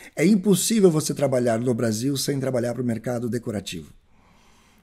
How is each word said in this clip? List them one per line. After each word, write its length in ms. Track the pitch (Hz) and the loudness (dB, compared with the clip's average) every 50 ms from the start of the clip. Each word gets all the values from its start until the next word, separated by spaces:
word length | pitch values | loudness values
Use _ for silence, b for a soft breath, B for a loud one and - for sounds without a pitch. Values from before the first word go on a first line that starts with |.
| b b b | b b b
é 100 | - 147 | 2 4
impossível 640 | 190 226 185 180 208 185 185 - - 226 220 190 180 | 4 4 4 4 2 2 2 2 0 4 6 6 6
você 240 | 156 156 147 - | 4 2 0 -2
trabalhar 460 | 143 - 143 127 131 123 120 120 113 113 | -2 -2 0 0 0 2 2 2 0 0
no 160 | 123 131 117 | 0 -2 0
Brasil 420 | 113 120 113 107 107 123 143 143 | 0 0 -2 -2 -2 -2 -2 -2
sem 220 | 131 - 143 143 135 | -2 -4 -4 -4 -2
trabalhar 340 | 131 131 123 120 117 120 | -4 -2 -2 -2 -2 -2
pro 120 | 120 127 127 | -4 -4 -4
mercado 440 | 120 113 113 - 131 123 120 123 113 | -4 -4 -4 -4 -6 -6 -4 -4 -4
decorativo. 640 | 113 120 - 123 107 98 95 - 90 82 73 69 - _ _ _ _ _ _ _ _ _ _ _ _ _ _ _ _ _ | -6 -6 -6 -6 -6 -6 -8 -8 -12 -12 -14 -16 -20 _ _ _ _ _ _ _ _ _ _ _ _ _ _ _ _ _